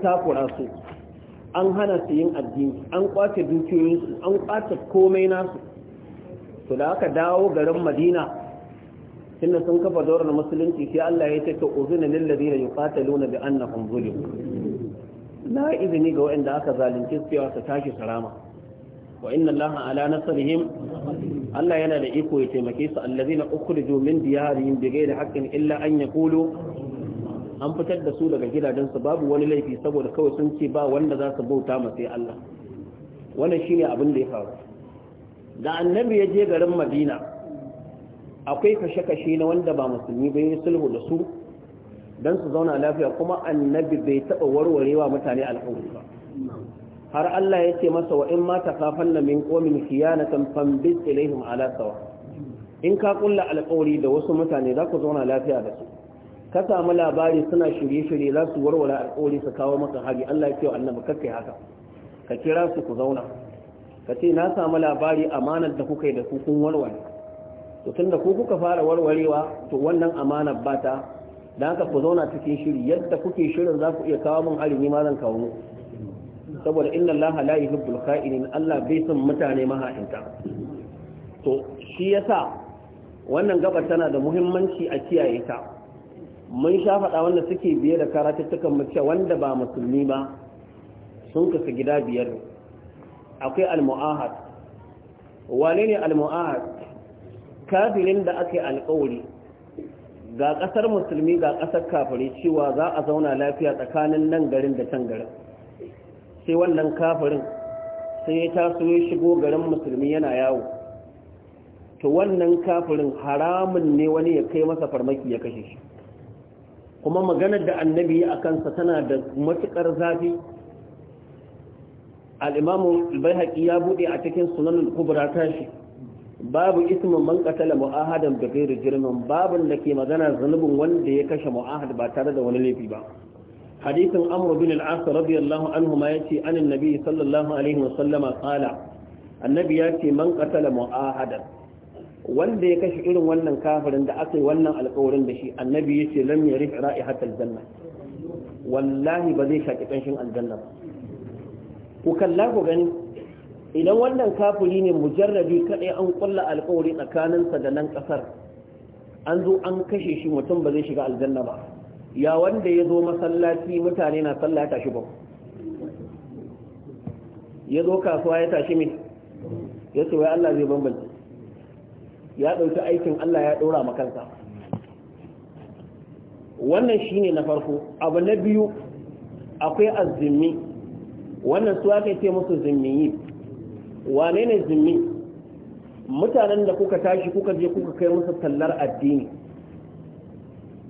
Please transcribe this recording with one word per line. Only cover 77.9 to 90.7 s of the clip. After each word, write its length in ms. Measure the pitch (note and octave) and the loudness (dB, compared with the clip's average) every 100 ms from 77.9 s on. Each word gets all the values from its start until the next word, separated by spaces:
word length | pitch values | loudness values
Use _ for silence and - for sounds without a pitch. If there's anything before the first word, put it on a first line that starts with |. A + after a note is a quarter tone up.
| B2 C#3+ | -4 -2
kha'inin, 420 | D3 C3+ C3 C3+ | -2 -2 -4 -4
Allah 260 | D3+ D#3+ C#3 | -2 0 0
bai 220 | B2 D#3+ D#3+ | 0 0 0
son 120 | C#3+ | 2
mutane 460 | C#3 D3 C#3+ C3 C3 | 2 2 0 2 0
maha'inta." 560 | C3+ B2+ - - G#2+ - - - - - - - - - - - - | -2 -4 -8 -10 -10 -12 -12 -10 -10 -10 -12 -16 -18 -18 -18 -18 -6
To, 220 | C#3 C3+ - - - - | -2 -2 -4 -14 -14 -4
shi 140 | F#3+ | 0
yasa 400 | G3+ G#3 F3+ C3 - - - - - - - - | 0 2 0 -2 -8 -16 -20 -20 -20 -20 -14 -2
wannan 320 | D3 G3+ F3 | 0 2 2
gaba 220 | F#3 F3 | 2 0
tana 260 | - E3 D#3 | 2 2 2
da 100 | C#3 | 0
muhimmanci 680 | D3 F3+ F3 F#3 F#3+ - E3 | 0 2 2 2 0 -2 -4
a 100 | C#3 - | -4 2
kiyaye 340 | E3+ C3+ A#2 - | 2 2 0 -4
ta. 180 | A#2+ - - - - - - - - - | -10 -10 -18 -20 -20 -20 -20 -20 -20 -8
Mun 300 | B2 D#3+ F#3+ F#3+ | 0 4 4 4
sha 140 | G3+ | 2
faɗa 240 | G3 E3 | 2 2
wanda 180 | E3+ F3 - | 2 2 0
suke 260 | F#3 F3 C#3 | -2 0 2
biye 160 | D3 E3 | 4 2
da 80 | - | 2
karatuttukan 640 | D3+ D3 D3+ D3+ E3+ D3+ | 0 0 -2 -4 -2 0
mu 120 | C#3+ C#3 | 0 0
cewa 140 | D#3 C#3+ | 0 2
wanda 280 | E3+ F3+ E3+ | 2 0 0
ba 180 | C3+ B2+ | 0 -2
musulmi 500 | B2 B2+ A#2+ C#3 C#3 | -4 -4 -2 0 0
ba, 220 | C3+ C3+ - - - - | -2 -4 -12 -20 -20 -20